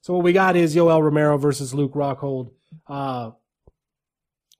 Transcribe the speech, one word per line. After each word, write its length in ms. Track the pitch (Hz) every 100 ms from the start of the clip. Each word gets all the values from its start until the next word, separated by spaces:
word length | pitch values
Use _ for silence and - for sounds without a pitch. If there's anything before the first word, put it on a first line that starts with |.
So 100 | -
what 120 | 180
we 100 | 175
got 220 | 185 190 175
is 200 | 170 160
Yoel 260 | 170 160
Romero 360 | 156 151 151 147
versus 340 | 143 139 135
Luke 220 | 135 139
Rockhold. 560 | 143 143 135 143 131 123 _ _ 160 _
Uh, 440 | 143 135 127 113 - _ _ _ _ _ _ _ _ _ _ _ _